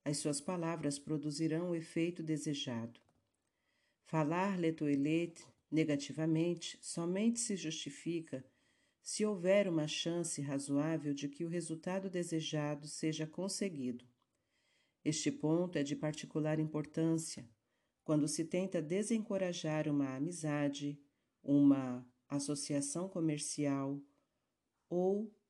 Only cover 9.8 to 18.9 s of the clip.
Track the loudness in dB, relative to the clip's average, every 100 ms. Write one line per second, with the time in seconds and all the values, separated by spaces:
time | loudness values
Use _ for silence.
9.8 | 0 -2 -2 -2 -2 -4 -2 -2 0 0
10.8 | 2 0 -2 -2 -4 -4 -4 -4 -4 -6
11.8 | -4 -4 -2 -4 -2 -2 -2 -2 -2 -4
12.8 | -8 -4 -2 -2 -4 -4 -4 -2 -2 -2
13.8 | -4 -6 -10 _ _ _ _ _ _ _
14.8 | _ _ -2 0 0 0 2 2 2 0
15.8 | 0 0 -2 -4 -4 -2 0 2 0 -2
16.8 | -4 0 2 2 -2 -10 -14 _ _ _
17.8 | _ _ 2 4 4 0 0 0 0 0
18.8 | 0